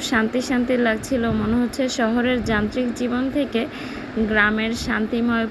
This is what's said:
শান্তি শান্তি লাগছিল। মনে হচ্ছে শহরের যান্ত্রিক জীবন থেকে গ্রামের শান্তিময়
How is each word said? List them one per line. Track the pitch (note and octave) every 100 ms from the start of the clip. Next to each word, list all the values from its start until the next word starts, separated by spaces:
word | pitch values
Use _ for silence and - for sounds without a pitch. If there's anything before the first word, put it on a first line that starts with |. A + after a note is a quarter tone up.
| -
শান্তি | A#3 A3 B3+ B3
শান্তি | B3 B3 B3 A#3
লাগছিল। | A3 - C4 A#3 A3
মনে | G#3+ A#3+
হচ্ছে | A#3+ - C4 B3+
শহরের | A3 A#3+ B3 B3 G#3+
যান্ত্রিক | G#3 G#3 B3 B3 A3+
জীবন | A#3+ B3 C4 C#4
থেকে | C#4 A3+ C4+ - - - - A3 G#3+
গ্রামের | G#3+ G#3 G#3+ A3+ A#3
শান্তিময় | - A3 G#3+ A#3+ A#3+ A#3 A3